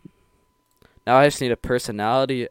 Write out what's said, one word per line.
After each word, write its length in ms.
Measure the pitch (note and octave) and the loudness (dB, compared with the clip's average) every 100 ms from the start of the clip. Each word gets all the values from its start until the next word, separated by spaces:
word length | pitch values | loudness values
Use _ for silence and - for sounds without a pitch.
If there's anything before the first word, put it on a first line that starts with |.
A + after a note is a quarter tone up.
| - _ _ _ _ _ _ _ _ _ | -20 _ _ _ _ _ _ _ _ _
Now 120 | - B2+ | 2 4
I 100 | C#3+ | 4
just 140 | - | 2
need 100 | B2+ | -4
a 60 | A#2 | -4
personality 880 | - B2 - G#2 G#2+ C3 C3+ C3 A#2 | -2 -4 -4 -4 -2 0 0 -4 -8